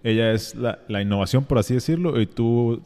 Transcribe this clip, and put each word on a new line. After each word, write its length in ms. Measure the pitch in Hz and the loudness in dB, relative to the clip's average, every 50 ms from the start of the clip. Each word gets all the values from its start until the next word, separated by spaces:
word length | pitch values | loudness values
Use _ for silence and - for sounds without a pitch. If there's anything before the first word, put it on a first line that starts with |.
| - | -2
ella 300 | 117 110 113 113 113 110 | 0 2 2 2 2 0
es 220 | 110 - - - | 0 -2 -6 -10
la, 240 | 117 120 117 104 - - - | -6 -4 -4 -6 -6 -8 -6
la 120 | 110 101 101 | -4 -4 -2
innovación, 420 | 101 101 101 98 90 - 131 139 | 0 0 0 0 2 2 0 2
por 140 | - 139 120 | 2 2 0
así 160 | 98 - 123 | 2 2 0
decirlo, 460 | 127 - - 160 170 180 170 - 117 | -2 0 0 -2 0 0 0 0 0
y 60 | 107 | 0
tú, 560 | - - - 117 113 117 117 120 117 117 - - | -2 -2 -2 0 2 2 2 2 0 0 -4 -6